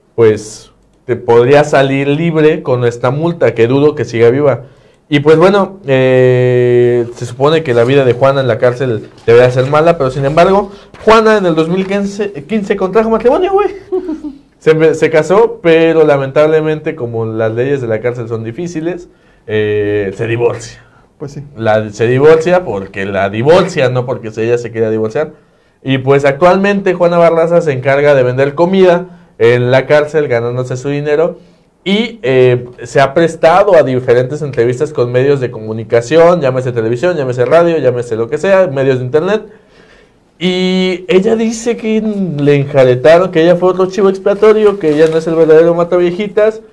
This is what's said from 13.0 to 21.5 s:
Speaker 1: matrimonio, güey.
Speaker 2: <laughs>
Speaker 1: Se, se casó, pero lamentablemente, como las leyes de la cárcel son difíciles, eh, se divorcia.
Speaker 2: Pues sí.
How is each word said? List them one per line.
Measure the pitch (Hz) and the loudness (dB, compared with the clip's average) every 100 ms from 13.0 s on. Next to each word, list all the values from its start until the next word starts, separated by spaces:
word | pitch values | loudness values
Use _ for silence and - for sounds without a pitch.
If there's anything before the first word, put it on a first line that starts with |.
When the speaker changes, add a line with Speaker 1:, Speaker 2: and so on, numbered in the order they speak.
| 220 | 0
Speaker 1:
matrimonio, | 220 240 320 381 | 0 0 0 0
güey. | 392 381 - - | 0 -2 -6 -8
Speaker 2:
<laughs> | 370 339 302 294 - _ _ | -8 -6 -10 -12 -16 _ _
Speaker 1:
Se, | 160 160 160 | 0 2 2
se | - 156 | 2 0
casó, | 156 151 196 226 - | 0 2 2 0 0
pero | 170 160 165 160 | 2 4 4 2
lamentablemente, | 156 139 135 151 156 156 156 156 160 | 2 2 0 0 2 2 -2 -4 -6
como | 139 120 113 113 | -8 -8 -6 -6
las | 110 110 | -4 -2
leyes | 113 135 139 | -2 -2 -2
de | 113 | -4
la | 107 | -4
cárcel | 120 123 113 | -4 -6 -8
son | 113 | -8
difíciles, | 113 117 170 156 165 175 - _ _ _ - | -8 -8 -8 -6 -8 -8 -14 _ _ _ -6
eh, | 107 107 104 104 104 98 92 | -2 -2 -2 -2 -2 -4 -6
se | 113 | -6
divorcia. | 117 117 113 - - _ _ _ - | -2 -2 -4 -12 -20 _ _ _ -18
Speaker 2:
Pues | 143 | -16
sí. | 147 - | -16 -16